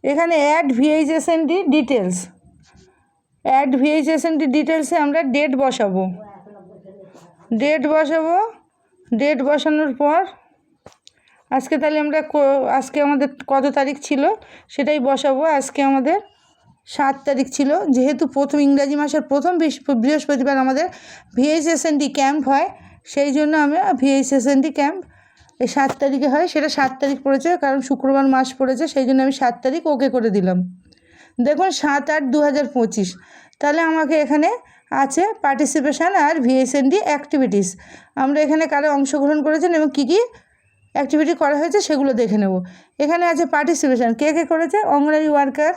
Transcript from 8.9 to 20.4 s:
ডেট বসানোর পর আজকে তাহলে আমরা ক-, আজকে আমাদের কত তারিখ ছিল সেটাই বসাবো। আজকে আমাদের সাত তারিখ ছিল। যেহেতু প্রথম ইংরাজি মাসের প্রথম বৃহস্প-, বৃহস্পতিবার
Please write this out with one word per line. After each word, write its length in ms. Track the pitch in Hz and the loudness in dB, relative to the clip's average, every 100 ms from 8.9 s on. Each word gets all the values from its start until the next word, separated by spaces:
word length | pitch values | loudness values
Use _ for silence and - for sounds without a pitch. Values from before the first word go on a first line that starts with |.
| _ _ 226 | _ _ -2
ডেট 200 | 285 277 269 | 0 0 0
বসানোর 440 | 294 311 302 302 262 | 0 0 0 -2 0
পর 180 | 294 330 381 - _ _ _ _ - _ - _ _ _ _ 262 | 0 2 -2 -10 _ _ _ _ -20 _ -20 _ _ _ _ -4
আজকে 180 | 262 302 | -2 -2
তাহলে 180 | 302 302 | 0 0
আমরা 140 | 302 311 302 | 0 -2 -2
ক-, 320 | 302 277 277 262 269 | 0 2 2 0 -2
আজকে 180 | 254 294 285 | -2 -2 0
আমাদের 200 | 294 285 - - | 0 -2 -6 -2
কত 140 | 269 277 285 | 0 0 0
তারিখ 180 | 269 285 - | -2 -4 -4
ছিল 160 | 269 311 440 - - _ | 0 0 -2 -10 -20 _
সেটাই 260 | - 285 302 254 | -4 -2 0 0
বসাবো। 340 | 269 285 269 320 285 | 0 0 0 2 0
আজকে 220 | 269 - 277 | -2 -2 0
আমাদের 280 | 269 262 381 - _ _ _ _ _ - | 2 0 -2 -4 _ _ _ _ _ -14
সাত 200 | - 277 269 294 | -2 -2 -2 -2
তারিখ 200 | 269 262 - | -2 -2 -2
ছিল। 120 | 277 330 381 | 0 0 0
যেহেতু 280 | 254 262 247 320 | 2 2 0 -2
প্রথম 240 | 277 285 294 277 | -2 0 2 2
ইংরাজি 280 | 277 277 294 | 2 2 -2
মাসের 220 | 294 302 302 | -2 -2 0
প্রথম 220 | 285 330 349 | 0 0 0
বৃহস্প-, 380 | 320 - - 247 | -2 -2 -2 0
বৃহস্পতিবার 520 | 247 302 294 277 | 2 0 0 -2